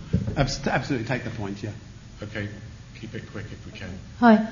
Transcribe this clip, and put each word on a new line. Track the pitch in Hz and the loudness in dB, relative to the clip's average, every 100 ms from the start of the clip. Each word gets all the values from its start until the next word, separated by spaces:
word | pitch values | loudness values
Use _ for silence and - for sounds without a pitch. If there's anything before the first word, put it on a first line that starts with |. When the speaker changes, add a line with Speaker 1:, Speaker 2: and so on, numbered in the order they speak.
| - - - 156 | -2 0 2 2
Speaker 1:
Abs-, | 131 - - | 2 2 2
absolutely | 165 - 127 113 | 0 2 0 2
take | 123 113 | 0 -2
the | |
point, | 107 101 101 | -6 -6 -4
yeah. | 107 - - - - - | -6 -8 -14 -16 -16 -12
Speaker 2:
Okay, | 104 107 101 - - - - - | -8 -4 -6 -8 -12 -14 -16 -12
keep | 107 | -10
it | 113 - | -8 -8
quick | 104 101 | -10 -10
if | 101 92 | -12 -12
we | - | -12
can. | 92 95 - - | -10 -10 -12 6
Speaker 3:
Hi. | 240 214 - | 10 10 6